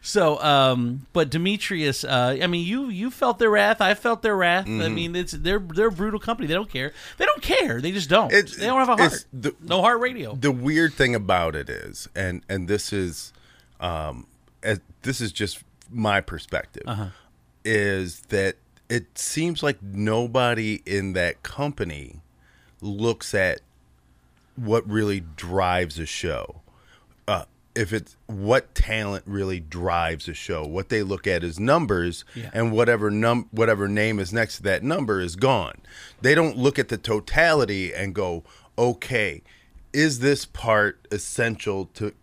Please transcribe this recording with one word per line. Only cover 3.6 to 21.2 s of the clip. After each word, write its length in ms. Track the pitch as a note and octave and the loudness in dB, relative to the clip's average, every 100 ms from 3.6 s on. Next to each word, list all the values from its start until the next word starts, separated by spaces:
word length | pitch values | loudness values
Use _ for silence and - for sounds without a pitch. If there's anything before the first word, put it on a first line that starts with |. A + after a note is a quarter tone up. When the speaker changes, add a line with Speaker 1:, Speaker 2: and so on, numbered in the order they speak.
| G3+ A3 | 4 4
Speaker 1:
I 120 | F#3+ | 2
felt 280 | G3+ A#3+ A#3 | 2 0 0
their 140 | A3+ G3+ | 0 2
wrath. 300 | F3 F3+ F#3+ | 4 2 0
I 40 | |
Speaker 2:
Mm-hmm. 240 | G#3+ E3 C3 | -2 -2 -2
Speaker 1:
mean, 200 | E3+ F3 | -4 -4
it's, 160 | F3 | -6
they're, 260 | - D#3+ G#3 | -4 0 0
they're 280 | F#3 D#3+ A3+ | -2 2 2
a 40 | |
brutal 280 | F3 G#3+ G#3 | 2 -2 -2
company. 280 | - A#3 D3+ | -4 -4 -2
They 60 | |
don't 160 | E3+ G#3+ | -2 -4
care. 240 | - C3+ - - - | -6 -8 -10 -20 -2
They 80 | F#4+ | 0
don't 160 | - | 0
care. 400 | - A4 F4 A#2 | 2 2 2 0
They 100 | D3 | -2
just 180 | G3 D3 | -4 4
don't. 220 | F3+ F#3+ | 4 6
Speaker 2:
It's, 240 | G3 G3+ - | 4 2 -4
Speaker 1:
They 80 | G3+ | 0
don't 140 | C4 | 2
have 100 | B3+ | 4
a 60 | A3+ | 4
heart. 160 | E3 | 4
Speaker 2:
it's 120 | - - | 2 -10
the, 220 | C3 C3 - | -6 -6 -6
Speaker 1:
No 200 | E3 F3+ | -2 4
heart 180 | G3+ A#3+ | 4 4
radio. 360 | B3 B3 B2 B2+ | 0 -4 -8 0
Speaker 2:
the 160 | C#3+ | 0
weird 420 | B2+ C3 D#3 E3 | 2 2 4 2
thing 220 | - C3 A#2+ | 4 2 2
about 400 | G2 F2+ E2 D2+ | 2 2 2 -2
it 140 | C#2 | -6
is, 380 | G1+ G1+ - - - | -10 -10 -14 -12 -6
and, 280 | F#2+ F2+ - | -4 -4 -6
and 180 | G2 F2+ | -6 0
this 240 | G#2 - | 0 0
is, 400 | G#2 F2+ E2 - _ _ _ _ _ | -4 -4 -6 -14 _ _ _ _ _
um, 480 | F2 D#2+ D#2 B1 A1+ _ _ _ | -6 -4 -6 -10 -16 _ _ _
as, 160 | - G2+ _ - | -2 -2 _ -10
this 180 | C3 B2+ | -6 -4
is 100 | A2+ | -6
just 320 | - G2+ - - _ - | -4 -6 -6 -16 _ -12
my 320 | A#2+ G#2+ G2 | -4 2 0
perspective, 600 | - E2 - C2+ - - - | 0 -12 -6 -6 -6 -12 -8
Speaker 1:
Uh-huh. 200 | G#2 G2 - _ _ _ _ G#2+ | -8 -8 -12 _ _ _ _ 0
Speaker 2:
is 560 | A2 G2+ F#2+ F#2 - - | 2 2 0 -4 -8 -2
that 260 | G#2 F#2+ - _ _ _ | 0 0 -2 _ _ _
it 280 | A#2+ F2+ - | -4 -4 -8
seems 460 | - D#3 E3 D#3+ | -6 -2 -2 0
like 180 | D3 C#3 | -2 -2
nobody 1000 | G2 G2 G#2+ A2 A#2+ B2 B2 A#2 A2 G#2+ - | -8 -2 0 2 2 2 2 2 -2 -4 -2
in 280 | G2 G2 | -2 -2
that 300 | F#2 | 0